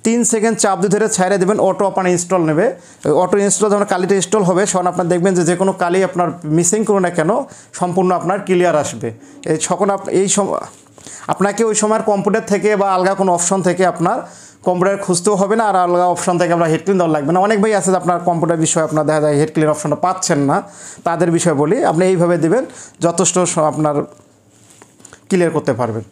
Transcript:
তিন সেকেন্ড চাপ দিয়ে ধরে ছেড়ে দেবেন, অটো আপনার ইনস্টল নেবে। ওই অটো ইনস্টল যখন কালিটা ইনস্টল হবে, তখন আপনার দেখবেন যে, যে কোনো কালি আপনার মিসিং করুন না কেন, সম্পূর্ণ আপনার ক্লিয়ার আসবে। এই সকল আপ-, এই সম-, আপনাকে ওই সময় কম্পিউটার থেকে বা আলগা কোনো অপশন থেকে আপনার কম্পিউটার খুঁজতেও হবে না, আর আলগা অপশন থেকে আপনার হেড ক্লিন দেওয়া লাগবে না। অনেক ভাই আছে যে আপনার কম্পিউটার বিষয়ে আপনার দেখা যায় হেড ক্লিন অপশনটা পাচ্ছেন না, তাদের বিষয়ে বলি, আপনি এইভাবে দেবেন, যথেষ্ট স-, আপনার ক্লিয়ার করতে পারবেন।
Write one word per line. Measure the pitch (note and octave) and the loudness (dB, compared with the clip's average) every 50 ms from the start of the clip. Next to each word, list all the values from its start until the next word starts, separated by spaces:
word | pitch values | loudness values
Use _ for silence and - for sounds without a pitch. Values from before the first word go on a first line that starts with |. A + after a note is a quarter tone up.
| - | 0
তিন | A3 A#3 A#3+ A#3 D#3+ | 0 0 2 0 0
সেকেন্ড | - A3 G3+ A#3 A3 - - | 0 0 0 0 0 0 0
চাপ | G#3 F#3+ F3 | 0 0 0
দিয়ে | F3+ G#3 F3 | 0 0 2
ধরে | G#3 G#3+ G#3+ G#3+ - | 2 0 0 0 0
ছেড়ে | F#3 F#3 G3+ G3 | 0 0 2 2
দেবেন, | F3+ F#3 G#3+ E3+ B2+ F#3+ | 2 0 0 2 2 0
অটো | F#3 - G3+ F#3+ | 0 0 -2 -2
আপনার | F#3 G3 F#3 F3+ F3+ | 0 -2 0 0 0
ইনস্টল | E3+ F3 F3 F#3+ F3+ E3+ D#3 | 0 0 0 0 0 0 2
নেবে। | D#3 D3+ G3 B3+ C4+ - - - - - - | 2 2 0 0 -2 -6 -16 -20 -20 -6 -2
ওই | - D3+ D3 F3+ | 0 2 2 2
অটো | F3+ - G3+ G3+ | 2 2 2 2
ইনস্টল | G3+ F#3+ - G#3+ G#3+ G3 | 0 0 0 0 0 2
যখন | G#3 G3+ G3+ G3 | 0 0 0 -2
কালিটা | F3+ F#3 F3 G3+ G3 | -2 0 0 0 0
ইনস্টল | F3+ - - A3 G3+ E3+ | 0 0 0 0 2 2
হবে, | F#3+ F3 G3+ G3 | 2 2 0 0
তখন | - F#3 F3 F3+ | 0 0 0 0
আপনার | E3+ F3 F#3 E3 | 0 0 0 0
দেখবেন | F3+ F3 E3+ G3 F#3+ F3 | 0 2 2 2 2 2
যে, | F3 D3+ | 2 2
যে | F3 F3 | 2 2
কোনো | G3 G3 F#3+ F#3+ | 0 -2 0 -2
কালি | F#3 F3 F3 F#3+ G3 F3+ | -2 0 0 0 0 0
আপনার | F3+ F3 F3+ E3+ E3+ - - D3+ D3+ E3 | 0 -2 -2 -2 -4 -8 -6 -2 0 0
মিসিং | F3 E3+ - G#3+ A3 G#3+ | 2 2 0 -2 0 0
করুন | G#3 G3 F#3 | 0 2 0
না | F3 F3 F3 | 0 -2 -2
কেন, | D#3 E3+ A3 C4+ C4+ - - - - - - - | 0 0 0 -2 -4 -8 -14 -20 -20 -20 -8 -6
সম্পূর্ণ | F3+ F3+ E3+ F#3+ F#3 F#3 F3+ E3+ | -4 -2 0 0 2 2 0 0
আপনার | - E3 G3 G3+ G3+ - | 0 -2 -4 -4 0 0
ক্লিয়ার | F#3 F3+ F3+ F3 D#3 D3+ C#3 | 0 2 2 2 2 0 -2
আসবে। | - - A#2 B2+ A#2 A2 - - - - - - - | -2 -6 -8 -8 -10 -10 -10 -20 -20 -20 -14 -4 -4
এই | D#3 D#3 - - | -4 -2 -2 -4
সকল | F#3 F3 G3+ G3 G3 | -2 0 0 0 0
আপ-, | F#3+ - - - D#3+ | -2 -4 -2 0 0
এই | G3 G3 - | 2 2 0
সম-, | - - - D#2+ - - - - - - - - - - - - - - - D#3 | 0 0 -2 -2 -6 -6 -10 -18 -20 -20 -20 -20 -20 -20 -20 -20 -16 -8 -8 -4
আপনাকে | - F#3 G3+ G3+ G#3 A3+ A3+ | -2 -2 -2 0 0 -2 0
ওই | G#3+ G#3+ | 0 0
সময় | G#3+ G#3+ A3 A3 G#3+ A3 | 0 0 0 0 0 0
কম্পিউটার | G#3 G3 G3 G#3 G3 A3 A3 - | 0 0 0 0 -2 -2 -2 -2
থেকে | G3+ G3 E3+ G#3 G#3+ F#3+ | -2 0 0 0 2 2
বা | G3+ G3 F#3+ | 0 0 0
আলগা | F#3 F#3 F#3+ G3 F#3+ | 0 0 0 0 0
কোনো | F#3+ F#3+ F3 F3 | 0 0 0 0
অপশন | - - G3 F#3+ E3+ F3+ | 0 0 -2 0 0 0
থেকে | F3 F3 F#3+ F3+ E3+ | 0 2 0 0 0
আপনার | F3 E3 F3+ A3 B3+ - - - - - - - _ - F#3+ | 0 -2 -2 -2 -2 -6 -10 -18 -20 -20 -20 -20 _ -2 -2
কম্পিউটার | F3+ F3+ F3+ G3 G3+ G3 - | 0 2 2 0 0 -2 -2
খুঁজতেও | - F3+ E3+ F3 G#3 G#3 F3+ | -2 -2 0 2 0 2 2
হবে | G3 G3 G#3+ A3+ | 2 0 0 0
না, | A3+ G#3 | 0 2
আর | F#3+ F#3 F3+ | 2 2 2
আলগা | F3 F3 F3 F3+ F3+ F3 | 2 2 2 2 2 0
অপশন | F3 - - F3+ F3 | 0 -2 -2 0 0
থেকে | F3+ E3+ E3+ E3+ | 2 2 2 2
আপনার | E3+ D#3+ D#3 | 2 2 0
হেড | D#3+ D#3+ | -2 0
ক্লিন | - G3 F#3+ | 0 2 2
দেওয়া | F3 D#3+ D#3 | 2 2 0
লাগবে | D3+ C#3+ C#3 E3+ | 0 0 0 0
না। | F#3 F#3+ G#3 | 2 2 2
অনেক | A3 G#3 G3 | 2 2 2
ভাই | A3 G#3+ G3 | 2 0 0
আছে | F#3 F#3 F#3 | 0 0 0
যে | F3+ | 0
আপনার | E3 E3 F3+ E3+ F3 F3 | 0 0 -2 0 0 -2
কম্পিউটার | F3 E3 E3 E3 E3+ D#3+ D#3+ | 0 0 0 0 0 0 0
বিষয়ে | D#3 - E3 D#3+ D3 | 0 0 0 -2 0
আপনার | D3 D#3 D3+ C#3+ | 0 0 0 2
দেখা | D#3 D#3 D3 | 0 2 2
যায় | D3+ D3 C#3+ | 2 2 2
হেড | D3+ D#3 D#3 | 0 0 0
ক্লিন | E3 D#3 D3+ D3+ | 0 0 0 0
অপশনটা | D3 - D#3 D3 - - | -2 -2 -4 -4 -2 -2
পাচ্ছেন | F3+ F#3 B3+ - - F3 C#3+ C#3+ C3+ | -2 -2 -2 -2 -2 0 0 2 0
না, | D3 G3 G3+ - - - - - - - - - | 0 -2 -4 -6 -18 -20 -20 -20 -20 -6 -4 -4
তাদের | C3+ D#3 F3+ F3 E3 E3+ | 0 0 0 0 2 2
বিষয়ে | - E3+ D#3 C3+ | 2 0 2 2
বলি, | D3 D3+ G3 C4 D#4 - | 2 0 2 0 0 0
আপনি | E3+ D#3 F#3 F#3 | 2 2 2 2
এইভাবে | F#3+ F3 F3 F3 F3 E3+ D3 | 2 2 2 0 0 0 2
দেবেন, | E3 F3+ B3 D4 - - - - - - - - | 2 0 0 -2 -4 -10 -20 -20 -20 -12 -4 -2
যথেষ্ট | E3+ E3+ E3+ F#3+ E3+ - F#3 F3+ E3+ | -2 0 0 -2 0 2 0 0 0
স-, | - E3+ D#3 D3+ | 0 0 0 0
আপনার | C#3 D3+ D#3 D3+ D3 C#3+ - - - - - _ _ _ _ _ _ _ - - - - - _ _ _ - - - - _ _ | 0 0 -2 0 0 -2 -4 -6 -10 -20 -20 _ _ _ _ _ _ _ -20 -20 -20 -20 -20 _ _ _ -20 -20 -20 -20 _ _
ক্লিয়ার | F#3+ F#3 F3 E3 D#3 | 0 2 2 2 0
করতে | D3+ D3 - C3+ A#2 | 0 -2 -2 -2 0
পারবেন। | B2 A#2 A2 A2+ A2 - | -2 -2 -2 -6 -8 -12